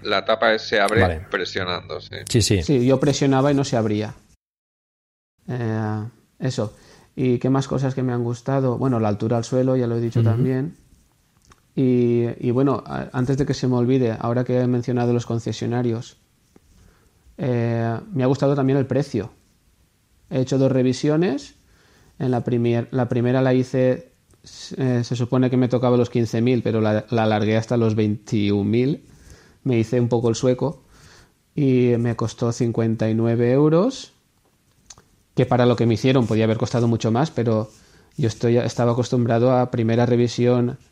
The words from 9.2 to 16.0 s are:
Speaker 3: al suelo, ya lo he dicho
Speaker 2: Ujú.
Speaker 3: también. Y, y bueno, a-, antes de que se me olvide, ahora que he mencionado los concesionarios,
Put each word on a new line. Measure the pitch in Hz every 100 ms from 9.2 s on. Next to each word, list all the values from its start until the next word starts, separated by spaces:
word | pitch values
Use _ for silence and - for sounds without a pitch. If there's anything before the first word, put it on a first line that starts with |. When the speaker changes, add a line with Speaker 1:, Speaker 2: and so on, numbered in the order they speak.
| 110 117
Speaker 3:
al | 113
suelo, | 127 131 131
ya | 120
lo | 117
he |
dicho | 117 117
Speaker 2:
Ujú. | 113
Speaker 3:
también. | 113 127 131 147 - _ _ _ _ _ _ _ - _ -
Y, | 131 123 120 120 117 - 127
y |
bueno, | 120 139 117 -
a-, | 135 127
antes | 131 127 135
de | 139
que |
se | 135 131
me | 123
olvide, | 120 131 120 110
ahora | 117 120
que | 123 123
he | 123
mencionado | 123 120 123 120
los | 120 -
concesionarios, | 117 120 117 117 120 120 113